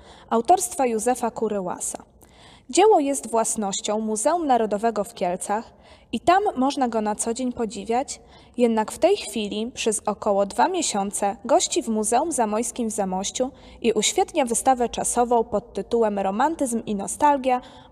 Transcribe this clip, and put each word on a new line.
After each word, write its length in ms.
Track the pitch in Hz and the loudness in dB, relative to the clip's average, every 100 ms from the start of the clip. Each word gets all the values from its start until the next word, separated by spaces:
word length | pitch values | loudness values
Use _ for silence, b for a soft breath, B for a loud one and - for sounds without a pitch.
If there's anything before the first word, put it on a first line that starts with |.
| B B B | B B B
autorstwa 560 | 233 233 370 - - 262 | 0 4 4 2 -2 0
Józefa 460 | 220 226 254 226 | 0 0 0 -4
Kuryłasa. 720 | - 220 208 180 - - - - _ B B B B - | -4 -4 -2 -4 -6 -8 -8 -16 _ B B B B -2
Dzieło 300 | 254 427 381 | 4 6 6
jest 300 | 277 269 226 | 4 -2 -2
własnością 720 | 226 226 - 196 190 - 214 | 0 0 -2 -4 -4 -2 -2
Muzeum 480 | 220 214 294 349 302 | -2 0 0 0 2
Narodowego 560 | 240 220 202 233 214 | 2 2 0 0 -2
w 100 | 196 | -6
Kielcach 600 | - 180 185 - 208 240 B B B B | -4 -4 -2 -4 -4 -6 B B B B
i 80 | 233 | -2
tam 240 | - 370 415 254 | 2 4 2 0
można 320 | 269 277 247 | -2 0 -2
go 140 | 220 | -2
na 140 | 208 208 | -4 -4
co 180 | 233 | -4
dzień 200 | 233 254 | -4 -6
podziwiać, 680 | 240 226 202 190 233 277 - B B B - | -4 -6 -6 -4 -2 -2 -10 B B B 0
jednak 340 | 240 220 214 | 2 2 -2
w 80 | - | 2
tej 180 | 330 403 | 2 2
chwili 540 | - 233 208 208 226 | -2 -6 -4 -4 -6
przez 300 | - 226 208 - | -4 -2 -2 -4
około 400 | 202 220 202 202 | -2 0 0 0
dwa 220 | - 277 | 2 0
miesiące 680 | 370 - 208 196 - 202 190 233 | 0 -2 -2 -4 -2 -2 -4 2
gości 380 | 320 - 370 | 2 2 -2
w 40 | 233 | -2
Muzeum 440 | 214 214 247 339 | -2 0 0 0
Zamojskim 580 | 294 214 214 240 - 226 | 0 0 0 -4 -4 -4
w 40 | |
Zamościu 580 | 214 190 185 196 - 262 B B B | -2 -2 -4 -4 -4 -4 B B B
i 100 | 240 | 0
uświetnia 520 | 214 202 - - 330 247 | 0 0 0 0 0 0
wystawę 440 | 226 - 254 233 | 2 2 2 0
czasową 540 | - - 240 240 240 | -2 -2 0 2 2
pod 300 | 226 208 - | 2 -4 -4
tytułem 460 | - 196 233 220 202 | -8 -2 0 2 0
Romantyzm 640 | 190 202 285 330 269 233 220 | -2 0 0 0 -2 -2 -4
i 100 | 202 | -6
nostalgia, 680 | 196 - 294 285 254 247 B B B | -6 2 2 4 2 -2 B B B